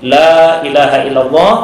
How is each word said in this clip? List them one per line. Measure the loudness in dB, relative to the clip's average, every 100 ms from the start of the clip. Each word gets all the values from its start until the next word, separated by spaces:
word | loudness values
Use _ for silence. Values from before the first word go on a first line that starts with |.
| 0
la | 2 4 4 2 0
ilaha | -4 -2 0 -2 -2
illallah | -4 -2 0 0 -2